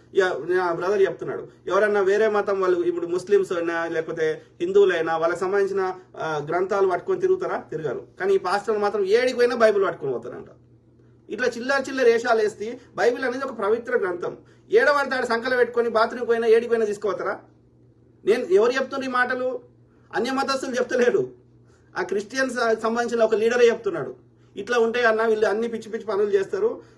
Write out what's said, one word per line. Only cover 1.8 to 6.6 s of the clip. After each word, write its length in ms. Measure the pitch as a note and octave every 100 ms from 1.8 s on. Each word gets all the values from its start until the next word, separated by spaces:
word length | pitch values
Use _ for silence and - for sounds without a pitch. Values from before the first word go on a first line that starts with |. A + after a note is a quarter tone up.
| G#3 G#3
వేరే 260 | F#3+ G#3 A3
మతం 340 | G#3 G3+ G3
వాళ్ళు, 240 | F#3 F3 F3
ఇప్పుడు 220 | E3+ E3+
ముస్లిమ్స్ 440 | F3 - G3+ F#3
అయినా 340 | F3+ E3+ E3 E3
లేకపోతే 560 | E3 E3 E3 D#3 D#3 - -
హిందువులైనా, 560 | F3 G3 G3 E3+ D#3+ E3
వాళ్ళకి 220 | E3 F3
సంబంధించిన, 560 | F#3 G3+ G3 G3 F#3 F#3 - -
ఆ, 300 | D#3+ D3+ D3
గ్రంథాలు 380 | F3